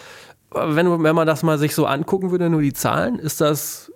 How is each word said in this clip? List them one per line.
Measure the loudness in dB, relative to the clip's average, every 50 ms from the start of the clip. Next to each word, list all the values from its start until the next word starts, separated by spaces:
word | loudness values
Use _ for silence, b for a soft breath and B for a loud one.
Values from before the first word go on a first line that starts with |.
| B B B B B B B B _ -10
Aber | -6 -4 -2 0 2
wenn, | 2 2 2 2 2 2
wenn | 2 4
man | 2 2
das | 2 0 0 2
mal | 0 2
sich | 2 0 0 0
so | 0 0
angucken | 0 0 -2 -2 -2 -2 -2 -2 -2
würde, | -2 0 0 2
nur | 2 2
die | 2 0 -2
Zahlen, | -2 -2 0 0 0 0 -2 -4
ist | -4 -6 -6 -2 0
das | 0 0 0 -2 -4 -10 -12 -14 -18 -20 -20